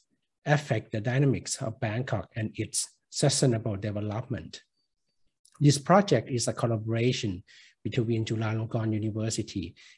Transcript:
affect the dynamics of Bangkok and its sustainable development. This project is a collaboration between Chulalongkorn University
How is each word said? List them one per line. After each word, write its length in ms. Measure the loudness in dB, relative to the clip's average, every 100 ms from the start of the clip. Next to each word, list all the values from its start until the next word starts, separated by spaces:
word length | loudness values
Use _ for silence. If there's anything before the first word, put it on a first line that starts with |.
| _ _ _ _ 0
affect 460 | 0 2 -2 -2
the 80 | -4
dynamics 600 | 0 2 4 2 -2 -6
of 180 | -6 -4
Bangkok 480 | -4 -2 -2 -4 -4 -6
and 140 | -4 -4
its 320 | -6 -6 -6 _ _
sustainable 680 | 0 2 4 2 2 -2 -4
development. 840 | -4 -4 -4 -4 -6 -8 -8 -16 _ _ _ _ _ _ _ _ _ 2
This 200 | 4 6
project 500 | 6 6 6 2 2
is 180 | -2 -2
a 40 |
collaboration 920 | -2 0 0 0 0 2 0 -2 -6 -12 -20 -20 _
between 420 | -6 -2 0 0
Chulalongkorn 680 | -2 -2 -2 -2 -2 -2 -2
University 800 | -2 -2 -2 -4 -4 -4 -6 -8 -12 -20